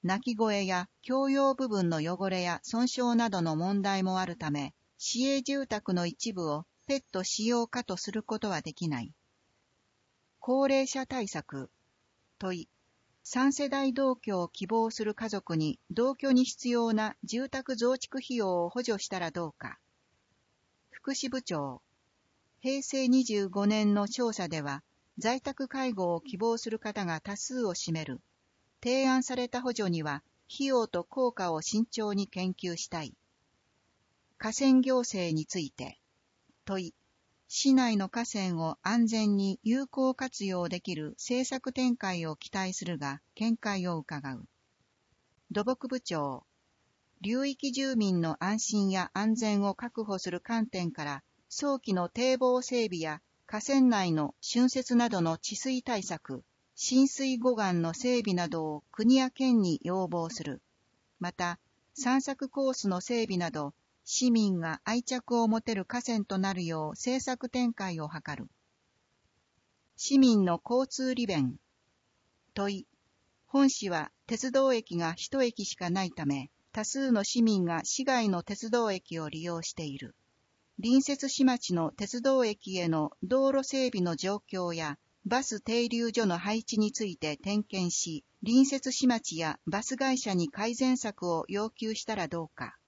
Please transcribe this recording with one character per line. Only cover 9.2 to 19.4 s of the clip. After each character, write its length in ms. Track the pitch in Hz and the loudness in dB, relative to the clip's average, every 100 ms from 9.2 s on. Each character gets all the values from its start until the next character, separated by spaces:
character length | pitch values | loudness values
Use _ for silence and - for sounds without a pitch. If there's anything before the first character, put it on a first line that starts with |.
| _ _ _ _ _ _ _ _ _ _ _ _ | _ _ _ _ _ _ _ _ _ _ _ _
高 280 | - 262 269 | 0 2 4
齢 200 | 269 269 | 2 0
者 180 | 269 262 | -4 -6
対 220 | 262 202 | -6 -4
策。 420 | 160 - 139 131 _ _ _ _ _ _ _ | -8 -8 -10 -12 _ _ _ _ _ _ _
問 220 | 190 180 | -6 -6
い。 80 | - _ _ _ _ _ | -10 _ _ _ _ _
三 280 | - 247 269 | -6 2 2
世 160 | 277 285 | 2 0
代 260 | 269 269 | 0 0
同 220 | 254 269 254 | 2 0 0
居 260 | - 190 | -2 -2
を 60 | 170 | -2
希 200 | - 190 | -6 -2
望 220 | 226 226 | 0 0
す 140 | - | -2
る 100 | 214 | -4
家 140 | 214 220 | -4 -4
族 300 | 208 - 165 | -6 -2 -2
に 220 | 156 - _ | 0 -4 _
同 240 | 190 247 269 | 0 0 0
居 160 | 269 | 4
に 140 | 254 254 | 4 4
必 240 | - 240 | -2 -2
要 240 | 240 233 | 0 2
な 240 | 214 214 - - | 2 0 -6 -8
住 240 | 226 269 | -6 -4
宅 260 | 262 254 247 | -6 -6 0
増 220 | 240 254 | 0 0
築 220 | - 262 | -4 -8
費 180 | - 247 | -6 -2
用 260 | 196 180 | 0 0
を 60 | 170 | 0
補 140 | 247 | -2
助 140 | 247 202 | -2 -4
し 120 | - | -4
た 100 | 185 | -6
ら 120 | 170 | -4
ど 160 | 175 | -4